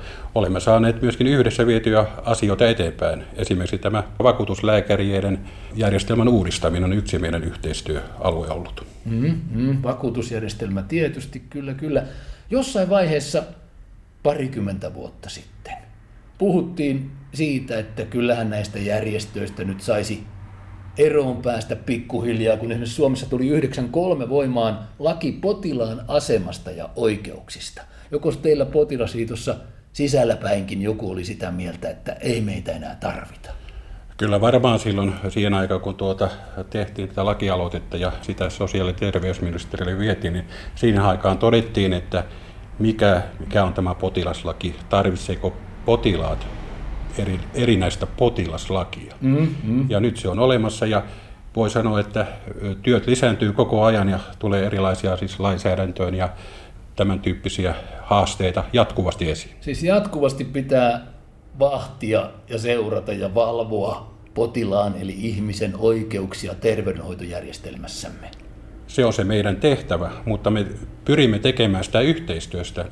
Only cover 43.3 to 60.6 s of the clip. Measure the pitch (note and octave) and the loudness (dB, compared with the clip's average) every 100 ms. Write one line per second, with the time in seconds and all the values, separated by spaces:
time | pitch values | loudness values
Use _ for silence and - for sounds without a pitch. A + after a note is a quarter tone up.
43.3 | - D#2 G#2+ F#2 F2+ F2+ F2 F#2 F#2 E2+ | -8 -2 2 2 2 -2 0 -2 0 -2
44.3 | E2 E2+ - F2 D#2+ - G2+ G2 F2+ - | -4 -6 -6 -6 -8 0 2 4 0 -4
45.3 | F2+ F#2+ - - - - A#2 A#2 E2+ - | -2 -4 -4 -12 -6 2 4 4 0 -2
46.3 | - - - - - - - - - G2 | -4 -6 -10 -10 -10 -8 -6 -6 -4 -4
47.3 | F2+ - - A#2+ G2+ F2+ - - - A#2+ | -4 -4 0 4 4 4 0 -6 2 2
48.3 | A#2 E2 D#2+ - F#2+ F2 - - - C3 | 2 -2 -4 -4 -2 -2 -8 -14 -2 2
49.3 | C#3 D#3+ - A2 B2 C3+ G2+ A#2 - F#2+ | 4 2 0 0 0 2 2 2 0 -2
50.3 | F#2+ B2+ B2 A2 - A2 G#2 - - - | 4 4 4 2 0 0 2 0 -10 -16
51.3 | - - A2 G#2+ A#2 A2 G#2+ G#2 A2+ G2+ | -18 -8 0 0 2 2 2 0 -2 -4
52.3 | - - - G2+ F#2+ - A#2+ - A#2+ B2 | -6 -12 -8 -6 -2 2 4 4 4 4
53.3 | G#2 G#2+ G2+ A2+ A2 A2 A2 G2 F#2+ - | 4 2 4 4 6 6 6 2 0 -4
54.3 | - G#2+ G2 G2 G2 F#2+ F#2+ G2 F#2 F#2+ | -4 0 2 2 2 2 2 0 0 -4
55.3 | - G2 F#2+ G2 F#2 F#2+ F2+ F2+ F#2 F#2+ | -2 0 0 0 0 0 -2 -2 0 -2
56.3 | - - - - - - - G2 F#2+ G2 | -4 -14 -16 -18 -18 -12 0 2 2 0
57.3 | F2 G2 - F2+ E2+ - - - G#2 F2+ | -2 -4 -2 -2 -2 -8 -14 2 4 4
58.3 | - F#2 F2+ - A#2+ - - F2+ - E3 | 2 0 0 2 4 4 2 -2 0 -2
59.3 | D#3 - - D3+ B2+ E3+ G3+ G3+ D#3 C#3 | -2 -6 -12 -8 -2 4 4 2 0 0
60.3 | C3+ B2+ C#3 | 0 -4 -4